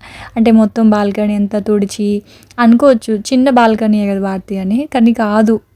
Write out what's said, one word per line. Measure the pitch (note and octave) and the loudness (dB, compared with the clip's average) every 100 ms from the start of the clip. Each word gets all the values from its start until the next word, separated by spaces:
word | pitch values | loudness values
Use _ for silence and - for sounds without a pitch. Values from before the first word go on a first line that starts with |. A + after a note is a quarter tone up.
| - - - A#3+ | -16 -20 -10 -2
అంటే | A3+ | 2
మొత్తం | A3 G#3+ A#3 A3 | 4 2 2 0
బాల్కనీ | G#3 G3+ G3+ G#3 G#3 | 2 -2 -4 -4 -2
అంతా | G3+ G#3 | -4 -4
తుడిచి, | G3+ G#3 G3 - G#3 G#3 - - _ - | -2 -2 -2 -4 -4 -4 -8 -20 _ 0
అనుకోవచ్చు | A#3 A#3+ C#4+ A#3+ - | 2 4 4 2 0
చిన్న | G#3+ - B3+ C4 | -6 -2 0 2
బాల్కనీయే | B3 A#3 G#3+ A3 G#3+ G3+ | 2 2 2 0 -2 -2
కదా | G3 | -4
భారతి | G3 F#3+ - G3 | -4 -6 -8 -8
అని, | F#3+ A3+ D4+ | -4 -4 -2
కానీ | C4 A#3 | 0 2
కాదు. | A3+ G#3+ G#3+ A3 A3 _ | 2 0 0 0 0 _